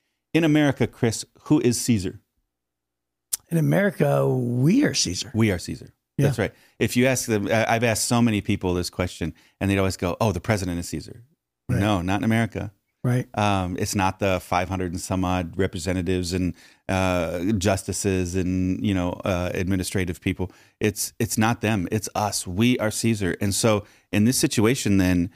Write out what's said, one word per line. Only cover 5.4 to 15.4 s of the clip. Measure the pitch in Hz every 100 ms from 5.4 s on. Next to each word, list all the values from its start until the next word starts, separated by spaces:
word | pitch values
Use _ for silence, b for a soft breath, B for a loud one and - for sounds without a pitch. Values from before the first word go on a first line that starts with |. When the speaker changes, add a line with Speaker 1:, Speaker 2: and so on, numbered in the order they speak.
| 113
Speaker 1:
are | 90
Caesar. | - 82 - _ _ -
Speaker 2:
Yeah. | 139
Speaker 1:
That's | 123
right. | 90 b b b
If | 110 123
you | 131
ask | 123 -
them, | 107 101
I, | 110 110 113
I've |
asked | 120 107 -
so | 120
many | 117 104
people | - 101 92 90
this | 90
question, | - 90 - 85 - b b
and | 98
they'd | 98
always | 95 90
go, | 92 -
"Oh, | 113
the | 92
president | - 107 92 87
is | 87
Caesar." | 78 - - - _ _ _ -
Speaker 2:
Right. | -
Speaker 1:
No, | 104 98
not | 87 101
in |
America. | 110 113 117 - 92 - _ _
Speaker 2:
Right. | 127 123 120 -
Speaker 1:
Um, | 104 98 92 92
it's | 101 101
not | 95 -
the | 101 90
five | - 90 90
hundred | 92 90
and | 87
some | - 92 90
odd | 90